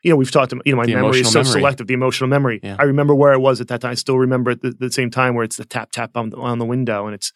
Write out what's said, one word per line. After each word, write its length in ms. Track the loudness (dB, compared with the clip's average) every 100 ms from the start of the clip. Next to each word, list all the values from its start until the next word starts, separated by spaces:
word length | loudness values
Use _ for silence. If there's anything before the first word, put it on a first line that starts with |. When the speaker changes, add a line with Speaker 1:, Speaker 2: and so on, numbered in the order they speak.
Speaker 1:
you 80 | 2
know, 60 | 2
we've 140 | 4
talked 200 | 2 0
to, 100 | -2 -2
you 60 |
know, 40 | 0
my 80 |
Speaker 2:
The 120 | 2 2
Speaker 1:
memory 240 | 2 2
is 100 | 2
so 100 | 2
Speaker 2:
emotional 40 |
memory. 160 | 2 2
Speaker 1:
selective, 260 | 2 0 -4
the 80 |
emotional 340 | -2 0 0 0
memory. 320 | 0 0 -4
Speaker 2:
Yeah. 140 | -8 0
Speaker 1:
I 40 |
remember 320 | 2 2 4
where 180 | 4 6
I 60 | 4
was 200 | 4 0
at 80 | -2
that 120 | -6
time. 120 | -6
I 20 |
still 240 | -6 -2 0
remember 320 | 2 0 0
at 100 | -2
the, 120 | -4
the 200 | -6 -6
same 160 | -4 -4
time 260 | 0 0
where 100 | 0
it's 120 | -4 -8
the 80 |
tap, 280 | -8 -8 -8
tap 220 | -10 -8
on, 200 | -6 -8
on 240 | -8 -6 -4
the 80 | -4
window 400 | -4 -2 -4 -6
and 80 |
it's, 180 | -8 -12